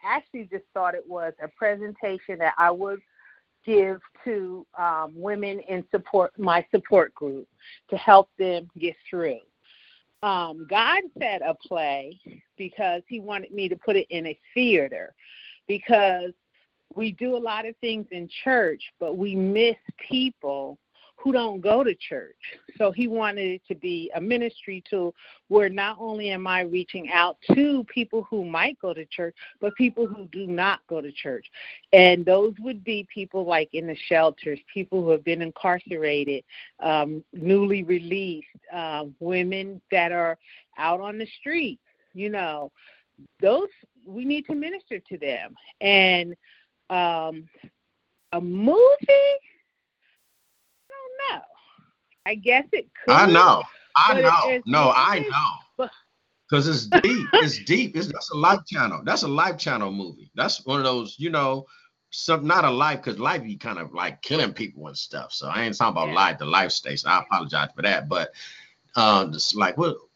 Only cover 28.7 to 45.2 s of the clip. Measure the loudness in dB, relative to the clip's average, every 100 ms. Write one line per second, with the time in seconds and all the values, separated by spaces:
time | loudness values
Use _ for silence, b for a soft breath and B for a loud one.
28.7 | -4 -8 -8 -10 -10 -10 -12 B B -6
29.7 | 0 0 0 -4 -6 -14 -10 -6 -2 -2
30.7 | -4 -6 -10 -8 -10 -10 -10 -12 B B
31.7 | B B 8 8 6 4 4 4 -2 -10
32.7 | -10 -8 -8 -8 -12 -8 -6 -2 0 -2
33.7 | -6 -8 -8 0 2 2 0 -6 -10 -10
34.7 | -12 -6 -2 2 0 0 -4 -6 -4 -2
35.7 | -2 -4 -6 -2 -2 -2 -6 -8 B B
36.7 | B -2 0 -2 -6 -12 -6 2 2 2
37.7 | -2 -2 -4 -4 -6 -6 -10 -14 _ -16
38.7 | -12 -8 -8 -10 -10 -4 -2 -2 -6 -10
39.7 | -16 -2 0 0 0 -2 -4 b b b
40.7 | -6 -4 -4 -6 -10 -12 -12 -6 -4 -4
41.7 | -8 _ _ _ -10 -8 -6 -6 -6 -10
42.7 | _ b b b _ -20 _ 2 2 0
43.7 | _ _ _ -16 -8 -4 -4 -4 -8 -8
44.7 | -12 -12 -14 -12 -10